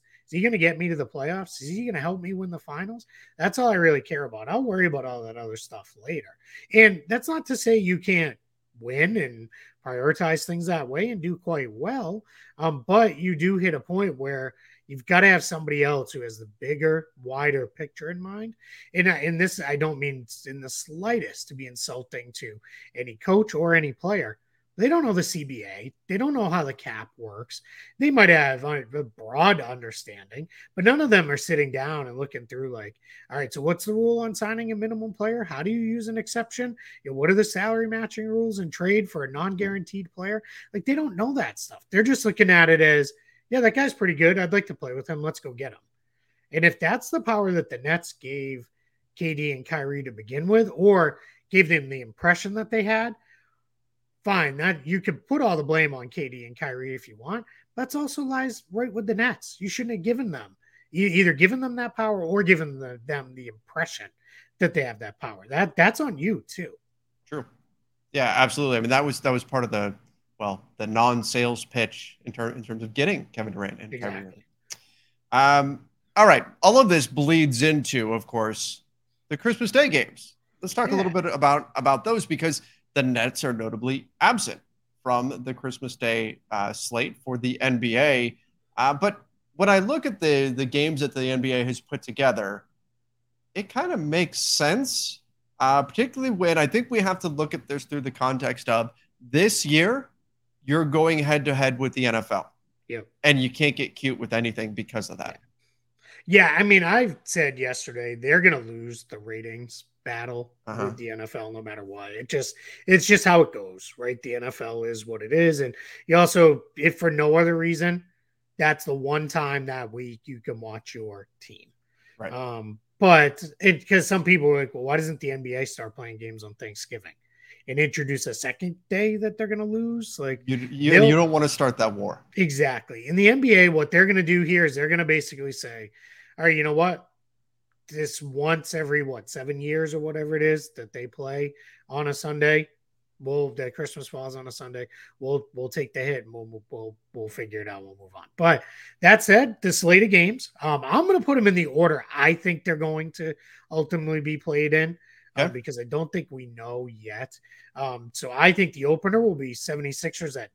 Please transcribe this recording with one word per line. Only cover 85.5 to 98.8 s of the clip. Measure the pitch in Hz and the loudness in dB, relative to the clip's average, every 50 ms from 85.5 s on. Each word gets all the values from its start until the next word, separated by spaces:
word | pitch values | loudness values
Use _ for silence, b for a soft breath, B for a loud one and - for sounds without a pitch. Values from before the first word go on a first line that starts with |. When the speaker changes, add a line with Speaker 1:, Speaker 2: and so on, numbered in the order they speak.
| 123 | -10
Speaker 2:
Christmas | - - 127 120 - 135 120 - | -8 -8 -10 -10 -10 -12 -12 -8
Day, | - 123 117 113 113 110 110 - - _ _ | -4 -2 -2 0 0 -2 -4 -8 -12 _ _
uh, | 107 101 101 104 104 | -6 -4 -4 -4 -6
slate | - - - 120 117 131 185 214 - _ | -8 -8 -6 -4 -4 -4 -4 -8 -10 _
for | 131 127 120 | -8 -6 -4
the | 120 123 123 - | -4 -4 -4 -2
N | 123 131 123 117 | 0 0 0 0
B | 120 117 113 | 0 0 2
A. | 123 143 151 135 123 120 117 b b b b _ _ _ _ _ | 2 4 4 2 2 0 -2 b b b b _ _ _ _ _
Uh, | 110 127 139 | 0 0 0
but | 147 139 190 208 202 - _ _ _ _ _ _ _ | 2 0 0 -2 -2 -4 _ _ _ _ _ _ _
when | - 202 208 | 0 2 4
I | 196 190 | 4 4
look | 190 226 302 302 - | 4 2 -2 -2 -2
at | 277 196 - | -4 -4 0
the, | 160 156 143 135 139 135 123 | 2 2 4 4 2 0 0
the | 131 135 | -2 -4
games | 123 135 143 147 160 160 135 | -2 0 0 0 0 0 -2
that | 143 127 - | -4 -4 -2
the | 131 127 131 | -2 -2 -2
N | 131 127 | 0 0
B | 127 131 | 0 0
A | 127 127 120 | 0 0 0
has | 127 127 - | -2 -4 -6
put | - _ 143 - | -10 _ -12 -12
together, | - - 107 - 139 131 113 110 202 - 208 - - _ _ _ _ _ _ _ _ _ _ _ _ _ _ _ _ _ - | -10 -10 -2 2 2 2 2 2 -2 -4 -6 -8 -12 _ _ _ _ _ _ _ _ _ _ _ _ _ _ _ _ _ -10
it | 180 196 - | -10 -10 -6
kinda | - 247 339 359 339 | -4 -4 -4 -2 -4
makes | 202 151 147 156 175 175 165 - - | -4 -2 -2 0 0 0 -2 -4 -4
sense, | - - - - 147 147 185 262 277 254 - - - - - - _ _ _ _ _ _ _ - | -4 -2 0 0 2 2 2 0 -2 -4 -4 -6 -6 -8 -10 -14 _ _ _ _ _ _ _ 0
uh, | 131 135 139 143 | 2 4 4 2
particularly | - - - - 254 247 - 262 262 262 214 | 2 0 -2 -2 -2 -2 -4 -4 -4 -4 -2
when | 175 185 170 165 160 | 0 0 2 4 2
I | 147 | 2
think | 139 202 233 240 - | 2 0 -2 -2 0
we | 247 214 | 0 0
have | 190 190 185 - | 0 0 -2 -2
to | - 170 | -4 -4
look | 143 147 156 147 - | -4 -4 -4 -4 -6
at | 143 - | -8 -8
this | - 143 139 - | -8 -10 -10 -8
through | - 147 143 | -8 -8 -8
the | 127 135 | -6 -8
context | 127 - 131 131 131 123 135 123 123 - - 127 | -4 -2 -2 -2 0 -2 -4 -4 -6 -4 -2 0
of | 113 117 | 0 0